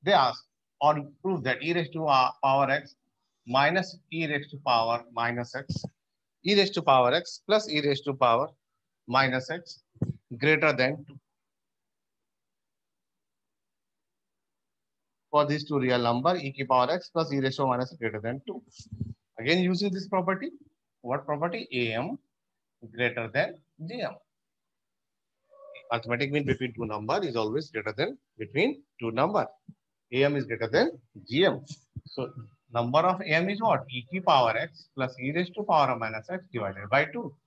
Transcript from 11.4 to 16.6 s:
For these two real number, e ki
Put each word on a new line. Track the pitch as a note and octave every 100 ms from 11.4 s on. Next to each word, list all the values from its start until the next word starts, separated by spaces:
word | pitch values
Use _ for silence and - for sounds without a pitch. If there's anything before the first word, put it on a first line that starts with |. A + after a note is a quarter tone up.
| _ _ _ _ _ _ _ _ _ _ _ _ _ _ _ _ _ _ _ _ _ _ _ _ _ _ _ _ _ _ _ _ _ _ _ _ _ _ _
For | D3 C#3+
these | D3 D3
two | D3
real | B2+ B2
number, | A#2+ A#2+ C3+ F3+
e | C#3
ki | C3+